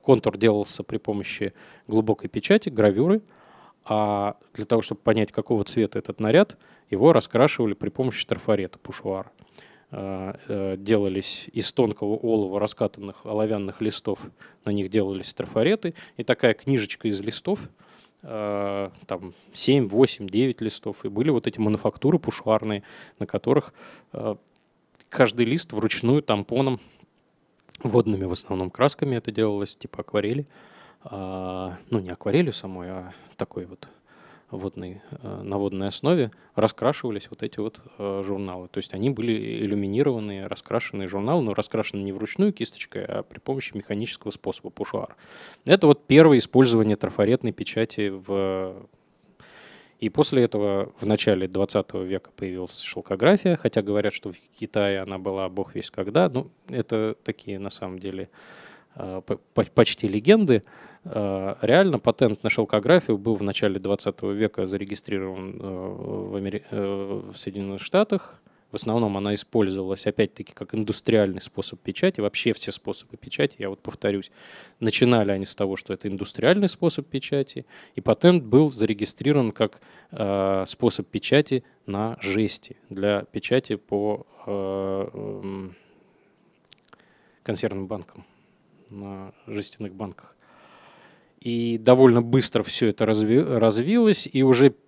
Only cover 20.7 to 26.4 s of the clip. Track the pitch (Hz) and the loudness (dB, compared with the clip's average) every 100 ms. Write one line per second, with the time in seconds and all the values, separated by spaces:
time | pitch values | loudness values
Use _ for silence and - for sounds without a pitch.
20.7 | - 107 98 - 101 143 127 - 113 107 | -6 -10 -10 -8 -2 0 0 -2 -2 -2
21.7 | 104 110 - 135 170 - - - 110 110 | 0 -2 -2 0 0 0 -6 0 0 0
22.7 | 104 - - - _ 101 98 - 139 - | -6 -10 -20 -20 _ -6 -4 0 0 0
23.7 | - - - _ - 113 104 _ _ _ | -14 -20 -20 _ -10 -8 -8 _ _ _
24.7 | _ _ _ _ - 120 120 117 156 - | _ _ _ _ 2 2 4 0 0 -2
25.7 | 107 110 - 117 143 147 107 | -4 -2 0 2 0 2 -2